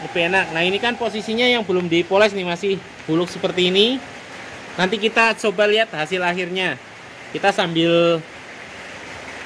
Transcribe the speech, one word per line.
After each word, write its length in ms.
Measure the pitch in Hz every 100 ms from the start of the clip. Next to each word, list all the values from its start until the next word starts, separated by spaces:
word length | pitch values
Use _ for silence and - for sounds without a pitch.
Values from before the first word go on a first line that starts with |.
lebih 240 | 165 180 170
enak. 240 | 190 165
Nah, 80 | 160
ini 160 | 180 202
kan 160 | 233
posisinya 560 | 240 226 214 220 226 247
yang 160 | 240
belum 240 | 202 180 175
dipoles 480 | 170 175 190 208 196
nih, 80 |
masih 320 | 175 170 202 185 - - -
buluk 240 | 160 175
seperti 400 | 175 180 175 180
ini. 240 | 190 226 262 - - - - - - - -
Nanti 240 | 185 190
kita 320 | 214 233 226 214
coba 240 | 220 190
lihat 240 | 208 214 220
hasil 320 | 151 156 185
akhirnya. 560 | 180 175 175 185 180 127 - - - - -
Kita 160 | - 196
sambil 720 | 196 175 165 165 170 170 165 - - - - - - - - - - - -